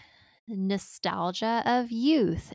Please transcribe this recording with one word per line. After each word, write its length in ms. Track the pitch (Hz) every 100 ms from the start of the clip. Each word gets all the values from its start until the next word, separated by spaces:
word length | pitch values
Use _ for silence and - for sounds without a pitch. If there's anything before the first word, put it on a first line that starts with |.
| - _ _ _ -
nostalgia 1120 | 196 190 196 - - 180 190 175 180 220 233 -
of 260 | 247 240
youth 580 | 226 269 311 180 170 -